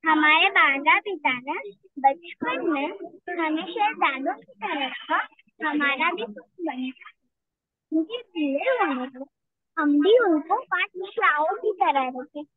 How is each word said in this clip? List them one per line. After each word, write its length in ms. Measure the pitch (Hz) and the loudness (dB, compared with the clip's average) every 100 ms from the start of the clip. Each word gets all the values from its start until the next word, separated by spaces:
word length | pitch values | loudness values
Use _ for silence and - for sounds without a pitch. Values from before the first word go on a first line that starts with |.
| 330 | 4
हमारे 420 | 311 302 311 370 | 4 6 6 4
माता 480 | 392 311 277 294 370 | 4 4 4 2 2
पिता 320 | 415 349 285 254 | 0 -4 -2 -4
ने 200 | 254 349 427 - _ - | -6 -8 -10 -18 _ 0
बचपन 680 | 269 311 349 - - - 370 | 0 0 -10 -10 -4 -2 -2
में 180 | 285 294 392 339 - - 359 | -2 -2 -6 -14 -16 -10 -4
हमें 280 | 311 311 339 | -2 -2 -4
शहजादों 680 | 440 415 - 330 269 277 | -2 -2 2 0 0 -6
की 180 | 403 - | -6 -12
तरह 340 | - 392 302 262 | -10 -6 -4 -6
रखा, 320 | 254 - 330 - _ _ _ | -8 -4 -2 -2 _ _ _
हमारा 480 | 311 294 277 277 330 | -4 0 0 0 -2
भी 120 | 349 | -2
कुछ 120 | 226 208 | -8 -12
बनता 360 | - _ 330 | -20 _ -8
है। 440 | 254 254 - - _ _ _ _ _ _ _ _ | -6 -8 -10 -20 _ _ _ _ _ _ _ _
उनके 260 | 311 320 480 | -4 -2 -8
बूढ़े 480 | - 339 294 277 427 | -8 -4 -2 0 0
होने 360 | 494 370 254 254 | 0 0 -2 -6
पर 160 | 254 277 _ _ _ _ - | -10 -18 _ _ _ _ -2
हम 160 | 294 | 2
भी 260 | 294 311 466 | 4 6 6
उनको 380 | 427 311 320 415 | 6 2 0 -4
पाँच 280 | - 359 392 370 | -2 -2 -2 -6
मिसाओं 560 | 381 427 381 294 320 | -8 0 0 2 0
की 180 | 403 427 | -2 -4
तरह 360 | 370 359 277 - 208 | 0 2 2 -2 -6
रखें। 280 | 294 294 294 | -12 -14 -16